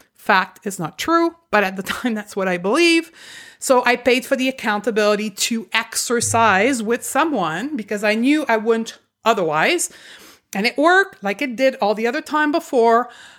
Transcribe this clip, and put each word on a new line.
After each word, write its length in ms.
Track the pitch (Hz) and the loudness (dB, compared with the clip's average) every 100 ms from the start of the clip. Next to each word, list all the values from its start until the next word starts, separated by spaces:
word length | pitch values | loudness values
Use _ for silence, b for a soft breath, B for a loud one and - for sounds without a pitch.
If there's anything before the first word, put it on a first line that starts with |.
| b | b
Fact 520 | _ - 196 190 - 208 | _ 0 0 0 -6 -10
is 120 | 190 | -8
not 200 | 160 - | -8 -6
true, 360 | - 330 339 330 _ | 0 0 0 -4 _
but 140 | 208 | 0
at 120 | 190 190 | 0 -4
the 60 | |
<laughs> 120 | 190 | -8
time, 180 | - 247 | -6 -4
that's 240 | 214 208 - | -4 -6 -4
what 100 | 190 | -2
I 120 | 175 | -2
believe. 520 | 185 277 339 330 330 B B B B B | 0 2 2 2 -2 B B B B B
So 240 | - 254 247 | 0 2 2
I 100 | 240 | 0
paid 300 | 254 247 254 | 2 0 0
for 100 | 262 | -2
the 140 | 262 | -2
accountability 800 | 262 220 208 240 214 208 208 214 | -4 -4 -4 -2 0 0 0 -2
to 360 | 202 - 226 - | -6 -4 -4 -2
exercise 1080 | 220 226 - - 240 - 233 226 185 233 254 | -4 -4 -6 -4 -2 0 2 4 4 2 0
with 200 | 214 240 | -2 -4
someone 720 | - 269 320 262 165 165 269 | -4 -2 0 0 -2 -4 -6
because 300 | 285 208 214 | -8 -6 -4
I 100 | 214 | -2
knew 300 | 220 254 302 277 | 0 2 2 2
I 120 | 220 | 0
wouldn't 400 | 214 226 220 - _ _ | 0 -2 -4 -12 _ _
otherwise. 680 | 220 214 160 151 190 339 - B B B B B _ | 0 0 0 0 0 0 -4 B B B B B _
And 140 | 196 226 | -4 -2
it 100 | 240 | 2
worked 480 | 311 370 381 - | 4 4 2 -4
like 160 | 202 202 | -6 -4
it 160 | 294 226 | -6 0
did 200 | 262 - | 0 2
all 180 | 208 | 0
the 120 | 214 226 | 0 -2
other 140 | 285 | -4
time 320 | 311 302 302 | -2 0 0
before. 560 | 320 320 262 226 233 240 B B | 0 0 2 4 4 2 B B